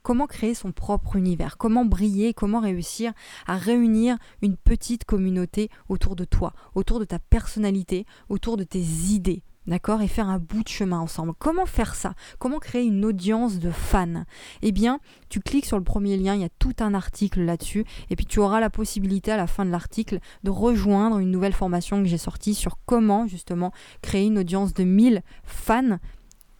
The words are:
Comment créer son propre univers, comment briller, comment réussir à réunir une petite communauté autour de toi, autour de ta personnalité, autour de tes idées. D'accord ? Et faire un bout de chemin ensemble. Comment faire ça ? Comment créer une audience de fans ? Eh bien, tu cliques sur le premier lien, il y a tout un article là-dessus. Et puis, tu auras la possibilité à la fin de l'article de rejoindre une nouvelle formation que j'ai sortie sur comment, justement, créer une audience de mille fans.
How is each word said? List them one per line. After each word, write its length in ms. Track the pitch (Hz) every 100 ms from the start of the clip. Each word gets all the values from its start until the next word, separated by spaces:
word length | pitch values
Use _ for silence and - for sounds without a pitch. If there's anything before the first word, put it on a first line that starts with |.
Comment 240 | - 240 285
créer 260 | - 220
son 200 | 233 190
propre 420 | - - 202 -
univers, 420 | 196 185 165 165 -
comment 280 | 190 240
briller, 480 | 233 185 208 196 226
comment 260 | - 202 233
réussir 540 | 208 180 165 - 226 - - -
à 100 | -
réunir 640 | 180 185 240 226 220 240 240 - -
une 160 | 202 180
petite 480 | - 233 - 233
communauté 640 | - 202 185 185 175 208 214 - -
autour 300 | 190 - 180
de 80 |
toi, 280 | 180 - 180 - -
autour 240 | 190 - 226
de 60 |
ta 140 | 202 170
personnalité, 840 | - 226 - 214 208 196 180 185 - - -
autour 300 | 202 233 220
de 80 |
tes 180 | 175 190
idées. 600 | 170 160 185 208 180 175 - - -
D'accord ? 340 | 180 - 214
Et 60 | 202
faire 220 | - 196
un 100 | 185
bout 240 | 160 214
de 60 | -
chemin 280 | - 190 170
ensemble. 360 | 165 - 160 -
Comment 280 | 311 349
faire 280 | 359 - 214
ça ? 180 | - 190 - - -
Comment 180 | 254 302
créer 280 | - 247
une 180 | 240 196
audience 560 | 220 190 190 226 240 185
de 100 | 170
fans ? 540 | 160 - 202 175 170 170 - - -
Eh 100 | 220
bien, 300 | 196 233 285 - - -
tu 140 | 202
cliques 240 | - 277
sur 120 | - 202
le 60 |
premier 320 | 175 208 202
lien, 200 | 190 190
il 40 | 202
y 60 |
a 40 | 175 -
tout 180 | 262 -
un 140 | 214
article 480 | 202 - - 202 185
là-dessus. 420 | 170 170 - 202 220 - -
Et 60 |
puis, 100 | 170
tu 140 | 165 208
auras 220 | 202 220
la 80 | 220
possibilité 600 | - 214 208 196 196 214
à 60 |
la 100 | 214
fin 200 | 175 -
de 40 | 185
l'article 500 | 175 - - 220 185 - -
de 60 | 196
rejoindre 640 | 190 233 220 202 196 226 208
une 140 | 185
nouvelle 200 | 185 196
formation 500 | - 190 175 - 202
que 60 | 185
j'ai 100 | 170
sortie 360 | - - 208
sur 240 | 208 - -
comment, 420 | - 233 220 202 226
justement, 460 | 180 - 175 180 - - -
créer 260 | - 196 208
une 100 | 214
audience 360 | 175 190 196
de 120 | 190
mille 360 | 185 196 247 196 - -
fans. 540 | - - - 233 262 180 - - - - -